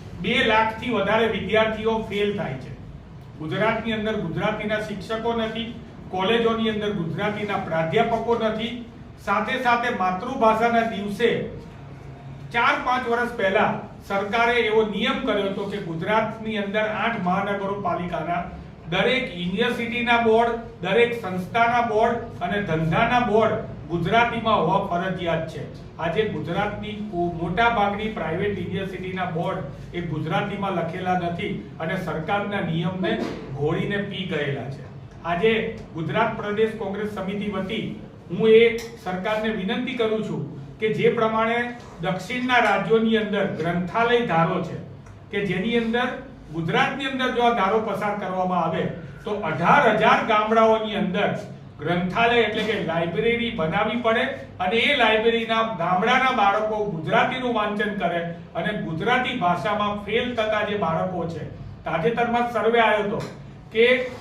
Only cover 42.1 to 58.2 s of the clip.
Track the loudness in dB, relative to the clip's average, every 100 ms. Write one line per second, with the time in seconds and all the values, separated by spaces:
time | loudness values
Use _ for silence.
42.1 | -4 -4 -4 2 4 6 4 4 4 6
43.1 | 4 2 0 0 0 -2 0 0 2 4
44.1 | 4 4 4 4 2 -4 -8 -12 -16 -18
45.1 | -18 -8 -2 0 0 2 2 2 0 0
46.1 | -4 -10 -16 -10 -6 0 2 2 0 -4
47.1 | -2 0 2 4 4 2 2 0 -2 -2
48.1 | -2 -4 -2 0 0 0 0 -2 -6 -12
49.1 | -12 -6 -4 -2 0 6 6 6 6 6
50.1 | 4 4 2 4 6 6 6 2 -2 0
51.1 | 0 0 -2 -8 -14 -16 -8 -2 0 0
52.1 | 2 4 4 2 0 -2 -2 -2 0 0
53.1 | 0 2 2 0 -2 0 2 0 2 2
54.1 | 2 0 -4 -10 -4 0 2 4 4 4
55.1 | 4 4 2 2 0 0 -2 0 2 4
56.1 | 4 4 4 4 2 0 -2 -2 -4 2
57.1 | 2 2 0 -2 0 -2 -2 -2 -2 -2
58.1 | -2